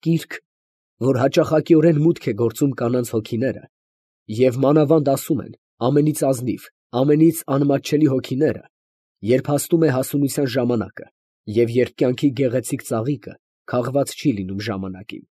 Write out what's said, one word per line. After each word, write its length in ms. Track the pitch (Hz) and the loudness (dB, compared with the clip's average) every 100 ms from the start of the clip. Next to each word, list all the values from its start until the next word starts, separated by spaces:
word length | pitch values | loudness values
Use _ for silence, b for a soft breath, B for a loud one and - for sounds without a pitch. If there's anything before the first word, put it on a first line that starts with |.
Կիրք, 340 | 160 165 - - _ _ _ _ _ _ | 0 -2 -2 -16 _ _ _ _ _ _
որ 160 | 123 131 | 0 2
հաճախակիորեն 800 | 135 170 156 156 - 165 160 151 | 2 2 2 0 4 4 6 4
մուտք 260 | 160 170 - | 2 0 -4
է 80 | |
գործում 400 | 107 117 - 143 | -2 -2 0 -2
կանանց 360 | 123 120 123 120 | 0 -2 -2 -2
հոգիները, 540 | 113 110 113 127 - - _ _ _ _ _ _ | -4 -4 -4 -4 -6 -14 _ _ _ _ _ _
և 280 | 107 127 120 | 2 2 4
մանավանդ 520 | 135 156 143 160 135 | 4 4 4 4 2
ասում 320 | 135 - 139 | -2 -2 -4
են, 120 | - - _ _ | -4 -18 _ _
ամենից 460 | 120 143 151 147 | 0 2 2 0
ազնիվ, 460 | 139 127 123 - - _ _ | -2 -2 -4 -8 -10 _ _
ամենից 500 | 120 139 151 165 165 - | -2 2 4 4 2 -4
անմատչելի 640 | 139 143 139 - 147 151 | 0 2 0 0 2 2
հոգիները, 540 | 131 - 131 147 - - _ _ _ _ _ | 0 -4 -2 -2 -2 -12 _ _ _ _ _
երբ 260 | 101 127 135 | 0 0 2
հասնում 360 | 147 - 170 160 | -4 0 2 2
է 40 | |
հասունության 600 | 127 131 143 139 - 139 | 0 -2 -2 -2 -2 -2
ժամանակը, 580 | 123 123 120 92 - - _ _ _ - | 0 0 -2 -4 -10 -20 _ _ _ -6
և 260 | 107 117 | 0 0
երբ 200 | 117 120 | 2 -2
կյանքի 360 | - 135 127 147 | 0 -2 0 -2
գեղեցիկ 520 | 127 135 127 120 139 | 0 -2 -2 -4 -10
ծաղիկը 500 | - 117 117 147 - - _ _ - | -6 -4 -4 -6 -10 -20 _ _ -6
քաղված 460 | 127 123 131 135 | -4 -2 -2 -4
չի 180 | - 151 | -2 -2
լինում 280 | 107 92 98 | -2 -6 -8
ժամանակին։ 640 | 104 98 95 92 98 - - | -6 -6 -8 -12 -16 -18 -18